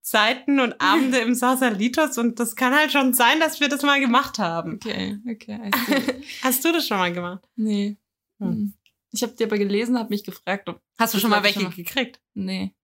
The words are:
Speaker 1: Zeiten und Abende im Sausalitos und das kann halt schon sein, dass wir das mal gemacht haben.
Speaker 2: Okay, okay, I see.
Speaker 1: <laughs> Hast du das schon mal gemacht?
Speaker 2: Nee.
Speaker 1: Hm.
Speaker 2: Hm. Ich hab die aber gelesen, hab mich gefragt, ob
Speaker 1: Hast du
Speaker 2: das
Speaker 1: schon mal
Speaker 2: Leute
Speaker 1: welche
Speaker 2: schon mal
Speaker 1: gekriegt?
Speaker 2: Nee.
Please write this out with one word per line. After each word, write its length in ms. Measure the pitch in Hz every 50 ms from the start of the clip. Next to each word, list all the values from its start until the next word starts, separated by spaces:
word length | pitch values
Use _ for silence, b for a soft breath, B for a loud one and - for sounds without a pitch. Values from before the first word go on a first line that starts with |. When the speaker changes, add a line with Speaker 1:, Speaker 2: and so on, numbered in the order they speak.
Speaker 1:
Zeiten 580 | - - - 214 208 226 254 254 - - 277 277
und 200 | 254 233 - -
Abende 360 | - 185 202 226 269 262 254 254
im 140 | 226 233 247
Sausalitos 840 | 247 247 247 262 254 262 240 214 190 214 247 254 330 311 277 254
und 220 | 233 233 233 233 -
das 160 | 240 233 -
kann 180 | - 262 247 262
halt 160 | 294 302 302
schon 220 | - 285 269 262 247
sein, 260 | 254 240 240 285 320
dass 200 | 330 311 311 -
wir 100 | 294 277
das 120 | 285 277
mal 180 | 277 285 285 277
gemacht 380 | 269 247 233 262 277 277 -
haben. 380 | - 202 165 165 165 - 165 -
Speaker 2:
Okay, 420 | - - 226 - 190 185 190 208 208 226 247
okay, 300 | 226 220 - - 208 220 226 202
I 20 | - 240 240
see. 380 | - 294 269 - - 254 262 - -
Speaker 1:
<laughs> 120 | - - -
Hast 200 | 262 254 254 -
du 80 | 330
das 160 | 339 330 285
schon 100 | - 214
mal 140 | 196 180 175
gemacht? 320 | 175 175 175 175 180 190 _ _ _
Speaker 2:
Nee. 420 | 240 220 214 208 202 202 208 208 _ _ _ _ _ _ _ _ _
Speaker 1:
Hm. 80 | 208 180
Speaker 2:
Hm. 220 | - 220 208 202 - _ _ _ _ _ _ _
Ich 120 | - - 240
hab 120 | 226 -
die 100 | - 226
aber 120 | 214 220
gelesen, 400 | 208 202 196 202 208 240 240 254
hab 120 | 240 220 233
mich 140 | 208 208 -
gefragt, 440 | - 175 - _ 180 190 202 - 170
ob 120 | 165 - _ _ _ -
Speaker 1:
Hast 140 | 226 - -
du 40 |
Speaker 2:
das 40 | 196
Speaker 1:
schon 80 | 185 226
mal 60 | 208
Speaker 2:
Leute 80 | 208 196
Speaker 1:
welche 140 | 208 202 202
Speaker 2:
schon 80 | 196 180
mal 60 | 175
Speaker 1:
gekriegt? 440 | 180 170 - - 269 247 254 - _ _ _ _
Speaker 2:
Nee. 400 | 202 190 185 190 185 190 196 _ _